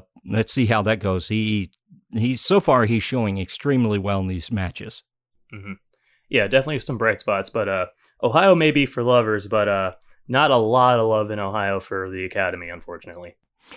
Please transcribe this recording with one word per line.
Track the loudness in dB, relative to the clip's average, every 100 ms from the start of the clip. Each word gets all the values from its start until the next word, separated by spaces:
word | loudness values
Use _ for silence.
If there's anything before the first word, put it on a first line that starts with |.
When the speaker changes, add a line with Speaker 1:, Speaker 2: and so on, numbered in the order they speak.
| -4 _ -4
Speaker 1:
let's | -2 0
see | 0 2
how | 2
that | 2 0
goes. | 0 -2 -2
He, | -2 0 -2 -4 _ _ -20 _
he's, | -2 -2 0
so | 2 2
far, | 4 4 4
he's | 0
showing | 0 -2 -2 -4
extremely | -8 -6 0 2 2 0
well | -2 -2
in | -2
these | -4 -4
matches. | -4 -4 -8 -14 -16 _ _ _ _ _
Speaker 2:
Mm-hmm. | -18 -14 -16 _ _ _ _ -2
Yeah, | 0 2
definitely | 2 0 -6
some | -6 -2
bright | 0 0
spots. | -2 -2 -2
But, | -4 -2
uh, | -2 -4 _ _ -4
Ohio | 0 4 4 6
may | 4
be | 2
for | 0 -2
lovers, | 2 2 2 -2 0
but, | 0 2
uh, | 0 -2 -6 _ _ -2
not | 2 4
a | 4
lot | 4 4 4 4
of | 2
love | 0 -2
in | -4
Ohio | -4 -2 -2 -2
for | -4 -8 -6
the | -8 -6
academy, | -2 -2 -4 -10
unfortunately. | -14 -14 -16 -16 -18 -18 _ _ _ _